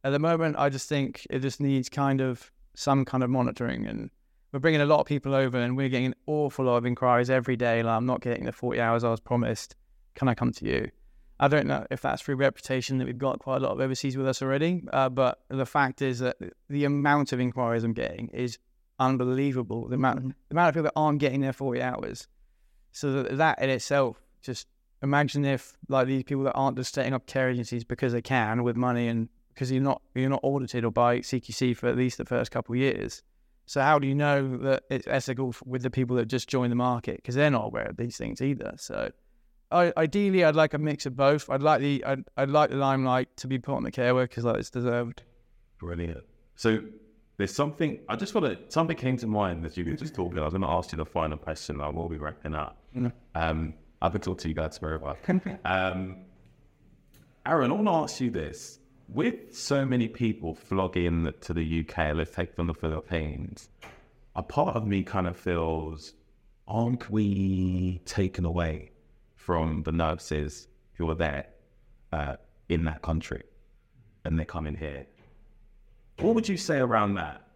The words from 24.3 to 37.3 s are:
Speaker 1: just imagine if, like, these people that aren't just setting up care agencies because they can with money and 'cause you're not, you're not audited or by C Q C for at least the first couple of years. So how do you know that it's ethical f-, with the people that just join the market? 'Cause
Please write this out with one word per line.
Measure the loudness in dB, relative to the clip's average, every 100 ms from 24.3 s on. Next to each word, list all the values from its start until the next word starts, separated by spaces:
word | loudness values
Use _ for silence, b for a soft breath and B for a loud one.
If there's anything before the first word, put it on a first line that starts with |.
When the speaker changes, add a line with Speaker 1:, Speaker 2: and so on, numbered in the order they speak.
| _
Speaker 1:
just | -10 -10 -12 _ _ _
imagine | 2 4 2 2
if, | 0 0 -4 -20 0
like, | 2 4
these | 0
people | 0 0
that | 0
aren't | 2 0 0
just | -4
setting | -2 -2
up | -2 -2
care | 0 0
agencies | 0 -4 -6
because | -6 -2 0
they | 0
can | 0 2 2 2
with | 2 2
money | 2 2 0
and | 0 -2 _ _
'cause | -8 -2
you're | 2
not, | 2 -2 _ -2
you're | 0
not | 2
audited | 0 0 -2 0
or | 0
by | 4 4 2
C | 0 -4
Q | -4
C | 0 0
for | 2 0
at | 2
least | 0 -2
the |
first | -2 -2 -2
couple | -4 -4
of | 0
years. | 0 0 -6 -10 _ _ _ _ -6
So | 2
how | 4 4
do | 4
you | 2
know | 4 2 0 -2
that | 0 0 _
it's | -4 0
ethical | -2 -2 -4 -4
f-, | -6
with | -6 -4
the | -2
people | 0 2 2
that | 0
just | -2 0
join | 0 2
the | 2
market? | 0 -2 -4 -8
'Cause | -4